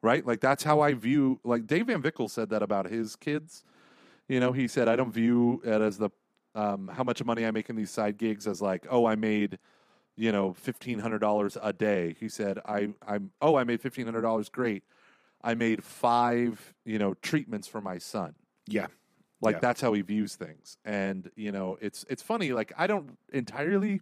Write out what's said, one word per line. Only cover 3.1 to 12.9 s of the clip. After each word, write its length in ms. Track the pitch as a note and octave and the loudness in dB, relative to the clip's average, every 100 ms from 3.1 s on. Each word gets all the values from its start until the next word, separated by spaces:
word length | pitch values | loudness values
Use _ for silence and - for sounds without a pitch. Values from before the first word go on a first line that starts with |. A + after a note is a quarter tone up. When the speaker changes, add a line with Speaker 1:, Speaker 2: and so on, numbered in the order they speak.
Speaker 1:
kids. 480 | - - D3 D#3 - _ _ _ _ - _ _ | -6 -4 -4 -6 -20 _ _ _ _ -20 _ _
You 120 | C3 | 2
know, 100 | B2+ | 2
he 140 | B2+ A#2+ | 2 0
said, 200 | - A#2 | 2 4
"I 80 | A#2+ | 4
don't 160 | B2+ | 2
view 500 | A2 A#2 A#2+ A#2+ B2 | 2 4 6 4 2
it 160 | A#2+ A2 | 0 2
as 160 | A2 G2 | 2 0
the, 120 | G#2 _ _ _ _ A2 | -4 _ _ _ _ -4
um, 320 | G#2 G2+ F#2+ | -2 -2 -6
how 120 | F#2+ | -4
much 200 | B2+ A#2 | -4 -2
money 220 | A2+ A#2 A2+ | -2 0 0
I 60 | |
make 180 | A2 - | -2 -4
in 60 | A2+ | -6
these 140 | G#2 | -4
side 260 | - G#2 G#2 | -2 -2 0
gigs 280 | A2+ G#2 G#2+ | -2 -2 -4
as, 120 | F#2 | -2
like, 260 | G2+ F#2 - | -2 -2 0
oh, 160 | B2+ A#2 | 2 4
I 80 | |
made, 440 | A2 A2 G#2+ G2+ F#2+ _ _ _ _ _ - | 2 2 2 0 -4 _ _ _ _ _ -2
you 160 | A2+ | 2
know, 200 | G#2 G2 | 2 0
fifteen 440 | F2+ - A#2+ B2 A#2 | -2 -8 -8 -6 -4
hundred 220 | A2+ A2 | -4 0
dollars 360 | G#2+ G#2+ G2+ - | 2 2 0 -2
a 100 | G#2+ | -6
day." 440 | F#2 G#2+ G2+ E2+ E2 | 0 2 2 0 -4
He 100 | A2 | -10
said, 300 | - G#2 G2 - | -4 -4 -4 -4
"I, 220 | G#2 G#2 | -2 -2